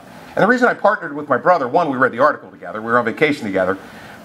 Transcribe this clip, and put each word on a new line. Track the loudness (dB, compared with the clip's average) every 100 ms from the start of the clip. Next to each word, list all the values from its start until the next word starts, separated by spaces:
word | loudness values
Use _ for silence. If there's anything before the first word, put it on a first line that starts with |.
| -18 -20 -8
And | 0
the | 2
reason | 4 2
I |
partnered | 2 0 0 -4
with | -8 -2
my | 0
brother, | 2 2 2
one, | 0 0
we | 2
read | 0
the | 2
article | 2 0 -8
together, | -18 -12 -8
we | 0
were | 0
on | 0
vacation | 0 0 0 -2
together, | 0 0 -2 -8 -20 -20 -4